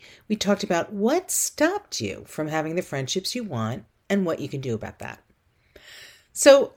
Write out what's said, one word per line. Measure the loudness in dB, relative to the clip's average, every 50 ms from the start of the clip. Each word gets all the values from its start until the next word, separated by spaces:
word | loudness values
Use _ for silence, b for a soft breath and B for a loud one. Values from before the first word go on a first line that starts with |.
| B B B B B B
we | -2 -2
talked | 2 0 0 0 0
about | 0 0 0 0 -2 -4
what | 0 0 2 2 2 0 -2
stopped | -4 -2 -2 -2 0 2 2 2 2 -2 -6 -8 -8 -6
you | -6 -6 -6 -8 -12 -14
from | -8 -6 -6 -2
having | -2 -2 -2 -2 -2
the | -4
friendships | -4 -4 -6 -6 -4 -4 -4 -4 -4 -4 -6
you | -6 -6
want | -6 -4 -4 -4 -4 -4 -8 -10 _ _ _ _ -2
and | 0 0 2
what | 0 -2 -4
you | -4 -8
can | -8 -8
do | -4 -4 -4
about | -4 -6 -10 -12 -12
that. | -14 -14 -14 -16 _ _ _ _ _ _ _ _ B B B B B B B B B B B B B B
So | B 4 8 8 8 8 8 2 -2